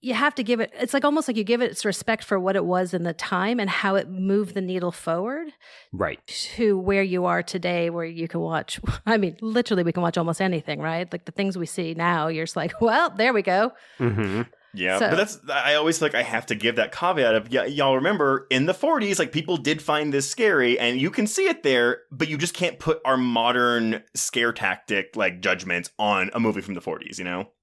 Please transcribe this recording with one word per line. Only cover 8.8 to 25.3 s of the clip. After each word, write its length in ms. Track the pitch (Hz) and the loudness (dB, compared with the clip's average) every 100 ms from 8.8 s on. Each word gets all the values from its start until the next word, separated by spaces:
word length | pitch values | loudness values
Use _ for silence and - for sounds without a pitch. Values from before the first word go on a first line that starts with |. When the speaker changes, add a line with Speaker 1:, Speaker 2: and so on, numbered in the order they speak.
| - | -6
Speaker 1:
<laughs> 120 | - - | -4 0
I 120 | 220 | 2
mean, 180 | 190 160 | 2 -2
literally 400 | 220 226 233 202 | -2 -2 0 2
we 100 | 170 | 2
can 100 | 170 | 0
watch 140 | 170 165 | 0 0
almost 240 | 165 165 | -2 0
anything, 400 | 190 175 151 143 | 0 -2 -4 -6
right? 260 | 151 165 180 | -4 -4 -6
Like, 140 | 175 - | -10 -12
the 60 | |
things 260 | - 196 185 | -4 -4 -2
we 80 | 165 | -6
see 260 | - 165 | -6 -6
now, 360 | 165 170 170 156 | -2 0 2 0
you're 180 | 160 160 | -2 -4
just 100 | - | -4
like, 240 | 156 - | -4 0
"Well, 300 | 226 233 320 | 2 4 2
there 240 | 196 233 | 2 2
we 80 | 233 | 2
go." 300 | 196 185 226 - - - | 2 2 2 -2 -20 -2
Speaker 2:
Mm-hmm. 440 | 120 104 104 101 120 _ _ | 0 2 0 -2 -4 _ _
Speaker 3:
Yeah, 280 | 101 90 95 | -4 0 2
Speaker 1:
So 100 | 107 | 2
Speaker 3:
but 60 | 165 | 2
that's, 220 | 208 - 135 | 0 -2 -4
I 220 | 143 131 | 0 2
always 240 | 151 156 160 | 4 2 2
feel 80 | 156 | 2
like 80 | |
I 80 | 120 | 0
have 240 | 120 113 - | 0 -2 -2
to 80 | |
give 220 | 110 110 117 | 0 0 2
that 160 | 107 | 0
caveat 420 | - 175 170 123 | 0 0 2 4
of, 180 | 110 110 | 4 2
yeah, 120 | 123 104 | 0 0
y'all 300 | 143 139 131 | 2 2 4
remember 500 | 147 208 147 135 - | 2 2 2 2 2
in 140 | 127 | 2
the 80 | 151 | 2
forties, 440 | 185 285 311 208 190 | 2 2 2 0 0
like, 140 | 156 | 0
people 260 | 196 156 175 | -2 -2 -2
did 240 | 135 156 | 0 -2
find 320 | - 151 151 | 0 0 2
this 160 | 139 139 | -2 -2
scary, 480 | - 220 165 123 123 | 0 2 4 4 4
and 200 | 120 127 | 2 2
you 120 | 143 | 0
can 160 | 196 214 | 0 -2
see 200 | - 381 | 2 0
it 160 | 330 | 2
there, 400 | 143 127 120 123 _ | 2 4 4 0 _
but 180 | 131 160 | -6 -4
you 100 | 151 | -2
just 160 | 170 | -4
can't 240 | - 175 - | -2 -4 -4
put 240 | - 160 | -2 -2
our 140 | 131 131 | 2 2
modern 840 | 123 117 117 123 120 120 113 110 - | 2 2 2 4 2 2 0 -2 -6
scare 380 | - - - 120 | -6 -4 0 0
tactic, 600 | 117 104 92 - 101 95 | 0 -2 -2 -2 -2 -2
like, 280 | 110 98 | -2 -2